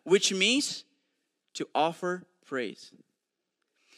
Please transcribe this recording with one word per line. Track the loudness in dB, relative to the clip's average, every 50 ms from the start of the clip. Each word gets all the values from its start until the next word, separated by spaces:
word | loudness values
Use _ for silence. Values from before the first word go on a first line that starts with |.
| 0
which | 2 4 4 4 2
means | 0 2 2 2 2 2 0 -2 -6 -10 -14 _ _ _ _ _ _ _ _ _ _ _ _ _ -10
to | -10 -8 -2 0
offer | 2 2 2 0 -2 -6 -6 -6 -6 -10 _ _ _ _
praise. | -8 -6 -4 -4 -6 -8 -12 -20 -20 -20 -20 -20 _ _ _ _ _ _ _ _ _ _ _ _ _ _ _ _ _ -20